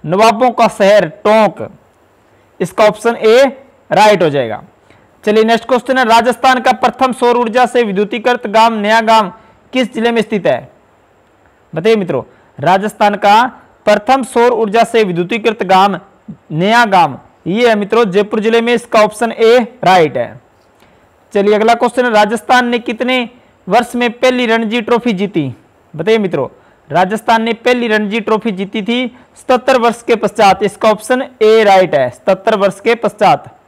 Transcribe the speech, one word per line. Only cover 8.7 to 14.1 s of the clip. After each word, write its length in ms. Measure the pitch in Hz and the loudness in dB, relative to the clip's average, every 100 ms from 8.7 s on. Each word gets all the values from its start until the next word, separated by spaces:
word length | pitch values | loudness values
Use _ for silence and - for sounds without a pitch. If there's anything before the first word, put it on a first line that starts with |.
| 220 | 0
नया 240 | 208 226 | 0 0
गांव 300 | 220 220 196 - _ _ _ | 2 2 0 -8 _ _ _
किस 200 | 254 240 | -4 -4
जिले 180 | - 226 | -4 -2
में 100 | 233 | -2
स्थित 260 | - 208 165 | -4 -2 -2
है? 220 | 123 131 _ _ _ _ _ _ _ _ _ _ | -4 -6 _ _ _ _ _ _ _ _ _ _
बताइए 220 | 160 196 226 | -6 0 0
मित्रों, 280 | 175 135 - _ _ - | -2 -6 -8 _ _ -6
राजस्थान 580 | 147 190 208 - 208 202 | -2 0 -2 -2 -2 0
का 240 | 202 214 247 - _ _ - | 2 2 0 -6 _ _ 0
प्रथम 380 | 208 208 | 0 2